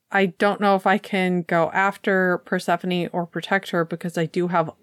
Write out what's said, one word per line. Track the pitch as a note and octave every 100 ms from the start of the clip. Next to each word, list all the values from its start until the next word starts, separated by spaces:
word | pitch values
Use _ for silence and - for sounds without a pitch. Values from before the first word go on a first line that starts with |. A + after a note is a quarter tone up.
| -
"I | G3 G3
don't | - G3+ F#3+
know | G3+ G3
if | G3
I | G3+
can | - G3 F#3 F3+
go | E3+ F3 D#3+
after | F3+ G3 G3 - F#3+ F#3 F3
Persephone | - F#3 F#3 F3 F#3 F3+ E3+
or | F3 E3+
protect | F3 - G3 -
her | F3
because | E3 F3+ F3 F3
I | D#3+
do | - F3
have | F3 D#3+ -